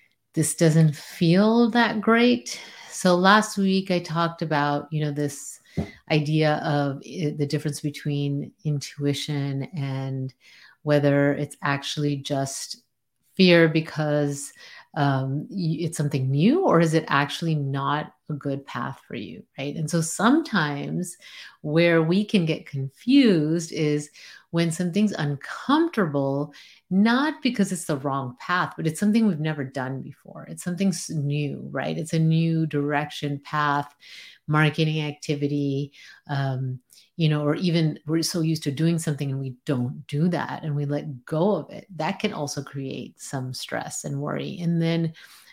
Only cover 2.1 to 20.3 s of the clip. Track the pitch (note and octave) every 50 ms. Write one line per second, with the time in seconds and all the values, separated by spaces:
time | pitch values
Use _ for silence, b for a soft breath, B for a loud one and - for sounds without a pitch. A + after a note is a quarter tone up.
2.1 | A3+ A3+ A#3+ B3 B3 A#3+ - - - - B B B B B B B - - F#3
3.1 | F3+ F3 F3+ F#3+ G3+ G#3+ G#3 G#3+ - G3+ G3 F#3+ F#3+ F#3+ F#3+ F#3+ F#3 F3 F3 -
4.1 | D#3 E3 E3+ E3 E3 - F3 D#3+ D#3+ C#3+ C#3+ D3 C#3+ D3 D3 - D#3 D3+ D3+ D3+
5.1 | C#3+ C#3+ D3 C#3+ - - - - - - B B B B B B B B B B
6.1 | D#3+ D#3 D3+ C#3+ D#3 D#3 D#3 D3+ D3+ D#3 - D#3+ D3 D3 C#3+ C#3 C#3 C#3 - -
7.1 | - - D3 D3 D3 D3 D3 C#3+ D#3 D3 - D#3 C#3+ - - D3+ D3 - - D3+
8.1 | C#3+ C#3+ C#3+ C#3+ C#3+ C#3 - - - _ - D#3 D3 C#3+ - - - - C#3+ C#3+
9.1 | C#3 C#3 - - D3+ C#3+ C#3 C#3 C#3+ C3+ C#3 - - E3 C#3 C3+ C3 C3+ C3+ C3+
10.1 | C3+ C3+ C3 C3 - _ B B B B B B B B - D3 D3 D3 C#3+ C#3+
11.1 | C#3 C#3+ C#3+ C#3+ C#3+ C#3+ D3 C#3+ - - - D3 C#3 C#3 C#3 - - - D3 D3
12.1 | C#3+ C#3+ C#3 - D3 C3+ C3+ C3+ - - - - - - _ _ _ _ _ _
13.1 | _ _ _ _ _ - F#3 F3+ F3 E3+ E3 D#3+ D#3 E3 D#3+ - - - D#3 D3+
14.1 | D3 D3 D3 C#3+ C#3+ C#3+ - - - B B B B B B B - D#3+ C#3+ C#3+
15.1 | C3+ C3 C3 C3+ C3+ D3 - - - G3+ F3 D#3 D#3+ D#3 E3+ E3 E3 - D3+ C#3+
16.1 | - C#3 B2+ C3 C#3 C#3+ D#3 G#3+ C#4+ F#4 G4 D#4+ - E3 E3+ D#3+ D#3 D#3+ D#3 -
17.1 | - C#3 D3 C#3+ - - F3 E3 D#3+ D3+ C#3+ C#3 C3+ C#3 C#3 C#3 C#3+ D3+ D3+ -
18.1 | - _ _ - D3+ C#3 - C#3+ C3+ C#3 C#3 - - B2 A#2+ C3 C3+ - _ -
19.1 | - A#2 G#2 F#2 F#2+ F#2+ - _ _ - C3+ D3 D3 E3 D#3+ D3 - E3+ D#3+ D#3+
20.1 | - - F3+ A3+